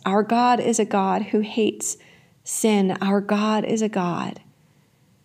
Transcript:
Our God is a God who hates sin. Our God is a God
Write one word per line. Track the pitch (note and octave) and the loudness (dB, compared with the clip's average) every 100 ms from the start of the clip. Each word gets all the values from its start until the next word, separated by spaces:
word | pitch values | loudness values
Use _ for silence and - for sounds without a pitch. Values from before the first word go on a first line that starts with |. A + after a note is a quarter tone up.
| G3 | 0
Our | G3+ | 0
God | G#3+ A#3 B3 A#3+ | 2 2 4 2
is | - A3+ | 2 0
a | G#3 | 0
God | G3+ G3 F#3 | 0 0 0
who | G#3 G#3+ | 0 -2
hates | G#3+ - G#3+ - - - - - _ _ - | 0 0 0 -2 -8 -10 -16 -20 _ _ -10
sin. | - A3 G#3 F#3+ - | -2 2 2 2 0
Our | G3 G3+ | 0 0
God | G3+ G#3 G#3+ G#3+ - | 0 0 0 0 0
is | A3 | -2
a | G#3+ | -2
God | G3+ F3 E3 - - - _ _ _ _ _ _ _ | 0 -2 -2 -6 -10 -18 _ _ _ _ _ _ _